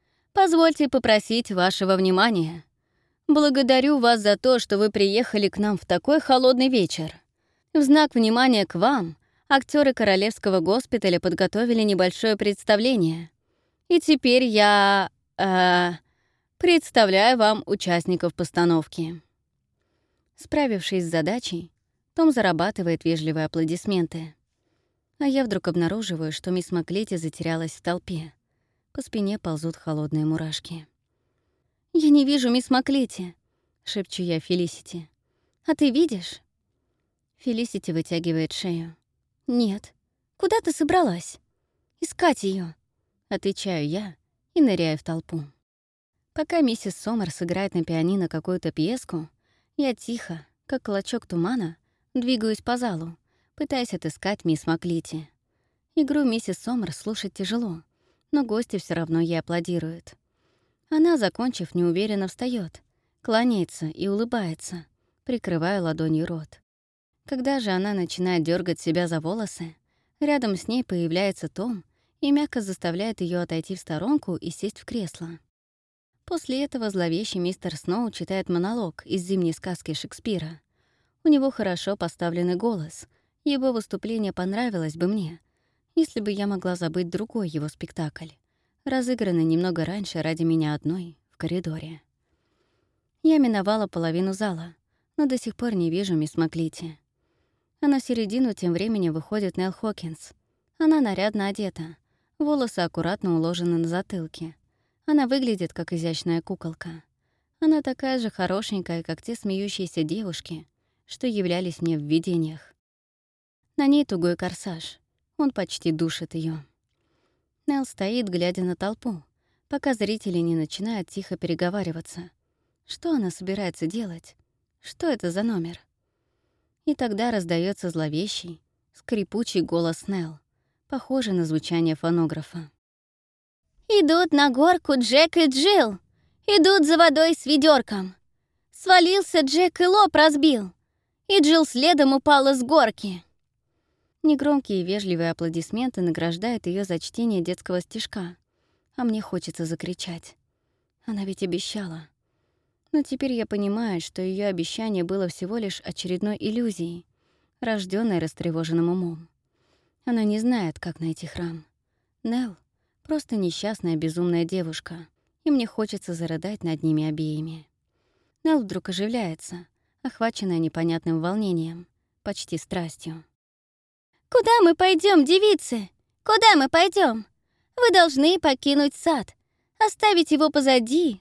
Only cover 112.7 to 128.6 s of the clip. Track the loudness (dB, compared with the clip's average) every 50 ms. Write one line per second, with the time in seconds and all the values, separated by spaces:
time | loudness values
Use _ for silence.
112.7 | _ _ _ _ _ _ _ _ _ _ _ _ _ _ _ _ _ _ _ _
113.7 | _ 0 2 4 4 4 2 0 0 0 0 0 0 -2 -4 -6 -8 -8 -10 -10
114.7 | -10 -10 -12 -14 -16 -18 _ _ _ _ _ _ _ -2 -2 -2 0 -2 -4 -6
115.7 | -8 -4 -4 -2 -2 0 -2 -4 -4 -6 -10 -10 -8 -6 -6 -6 -6 -8 -12 _
116.7 | _ _ _ _ _ _ _ _ _ _ _ _ _ _ _ _ _ _ _ -2
117.7 | -2 -2 -4 -6 -6 -6 -4 -2 -2 -2 -2 -2 -2 -2 -2 -2 -2 -2 -2 -4
118.7 | -4 -4 -4 -6 -6 -6 -8 -8 -8 -8 -12 _ _ _ _ _ _ _ _ _
119.7 | -8 -4 -2 -2 0 0 -2 -2 -2 -4 -4 -2 -2 0 0 0 0 0 -2 -4
120.7 | -6 -6 -6 -4 -4 -6 -6 -8 -10 -12 -10 -8 -8 -6 -4 -4 -2 -2 -2 -2
121.7 | -2 -4 -4 -6 -8 -8 -12 -14 -14 -16 -16 -16 _ _ _ _ _ _ _ _
122.7 | _ _ _ -18 -14 -8 -2 -2 0 0 0 -2 -6 -6 -8 -6 -6 -4 -4 -6
123.7 | -6 -6 -6 -6 -4 -6 -8 -8 -10 -14 -18 -20 _ _ _ _ _ _ _ _
124.7 | _ _ _ -20 -10 -4 -2 -2 -2 -2 -2 -4 -2 -2 -2 -2 -2 -2 -4 -6
125.7 | -10 -14 _ _ _ _ _ _ _ _ _ _ _ _ _ _ _ _ _ _
126.7 | _ _ _ -4 -2 -2 -2 -4 -2 -2 -2 0 0 -2 -2 -2 -2 0 0 -2
127.7 | -4 -4 -6 -6 -4 -4 -4 -2 -2 -4 -4 -4 -6 -8 -10 -12 -16 -18